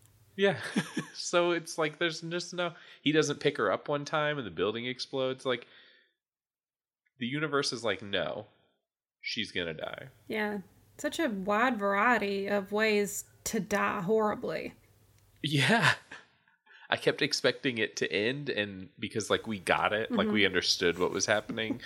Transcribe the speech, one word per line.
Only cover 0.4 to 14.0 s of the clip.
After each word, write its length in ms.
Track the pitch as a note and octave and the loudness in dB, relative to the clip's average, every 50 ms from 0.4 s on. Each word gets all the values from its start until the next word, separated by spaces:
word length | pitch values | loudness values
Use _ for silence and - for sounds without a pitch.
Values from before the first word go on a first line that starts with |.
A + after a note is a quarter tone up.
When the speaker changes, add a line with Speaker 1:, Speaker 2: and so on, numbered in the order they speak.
| G3 G3 D#3 A#2 | 2 2 2 0
Speaker 1:
<laughs> 40 | - - - G3+ - - - E3+ - - - | -4 -4 -2 -2 -2 -2 -6 -8 -8 -8 -10
So 360 | - - - - F3 F3 F3 | -10 -6 0 2 4 4 4
it's 260 | E3+ E3 E3 - - | 2 0 -2 -4 -2
like, 220 | - D#3 D3+ D3+ - | -2 -2 -2 0 -2
there's 220 | F3 E3 D#3 - | -2 -2 -2 -4
just 320 | E3 E3 E3+ F3 E3+ - F3+ | -6 -6 -6 -6 -6 -6 -6
no, 180 | F3 F3+ E3+ E3+ - - - - - | -4 -4 -4 -6 -10 -18 -20 -20 -2
he 100 | - C#3 | 0 4
doesn't 280 | D3+ D#3 C#3+ C#3+ C#3+ - | 4 4 4 4 0 0
pick 160 | - C#3+ C#3+ | 0 0 2
her 120 | - A2+ F#2 | 4 4 2
up 180 | G#2 - - - | 2 2 0 -2
one 160 | D3 D3 C#3+ | -2 -2 -2
time, 320 | - E3 D3+ D3+ D3 D3 | -2 -2 0 0 0 -2
and 100 | C#3+ A#2+ | -2 -6
the 40 | F#2+ | -6
building 340 | D#2+ E2+ F2+ G#2 A2 A#2 A#2+ | -2 0 0 0 0 -2 -6
explodes. 600 | B2+ B2+ B2 - - - C3+ C3 C3 C3 C3 - | -6 -8 -8 -10 -6 -4 -2 -2 -2 -4 -4 -2
Like, 220 | C3+ B2 A#2+ - - - - - - - _ _ _ _ _ _ _ _ _ _ _ _ _ _ _ _ _ _ _ _ _ _ _ _ B2+ | -2 -2 -2 -4 -12 -20 -20 -20 -20 -20 _ _ _ _ _ _ _ _ _ _ _ _ _ _ _ _ _ _ _ _ _ _ _ _ -8
the 80 | A#2+ | -6
universe 460 | A#2+ C3+ D3+ D#3 D3 C#3+ C#3 C#3+ - C3 | -4 -2 -2 -2 0 0 0 0 0 -4
is 100 | A2+ A2+ | -2 -2
like, 180 | G#2+ F#2+ - | -2 -2 -2
"No, 440 | G#2 G2+ G2 F2+ D#2+ D2 - G#2 A2 - _ _ _ _ _ _ _ _ _ _ _ _ _ _ | -4 -2 -2 0 0 -2 -4 -6 -10 -14 _ _ _ _ _ _ _ _ _ _ _ _ _ _
she's 300 | - - - A#2 G2+ F#2 | -10 -8 -6 -6 -6 -4
gonna 220 | - F#2+ F2 E2 D#2+ | -4 -4 -4 -4 -4
die." 340 | D#2 - - - - - C3+ - _ _ - | -6 -8 -8 -8 -10 -14 -16 -18 _ _ -8
Speaker 2:
Yeah. 300 | A3+ G#3+ G#3+ G#3 G#3 G3+ - - _ _ _ _ _ | -4 -4 -2 -4 -4 -6 -8 -12 _ _ _ _ _
Such 220 | - - D4 D4 - | -8 -6 -6 -2 -2
a 80 | E4 | -2
wide 500 | C4 G#3 F#3+ F#3 G#3 G#3 G#3+ A#3+ C4 A#3+ | -2 -2 -2 -2 0 2 2 2 2 0
variety 680 | G3+ G3+ G3+ G3 G3+ G#3+ B3 A#3+ G#3+ G#3 G3+ G3+ G3 G3 | 0 0 0 2 4 4 4 4 2 2 0 -2 -4 -2
of 240 | G3+ G3+ G3+ F#3+ F#3+ | 0 -2 -2 -2 -2
ways 540 | G3+ G#3 A3 A3 G#3 G#3 G3+ G3 - - - - - _ _ | 0 2 4 4 4 4 2 0 -2 -8 -10 -12 -20 _ _
to 140 | - - A3+ | -2 -2 -2
die 420 | E3+ - G3+ G3+ G3+ G#3 G3+ G3+ | 0 0 0 2 2 0 0 -2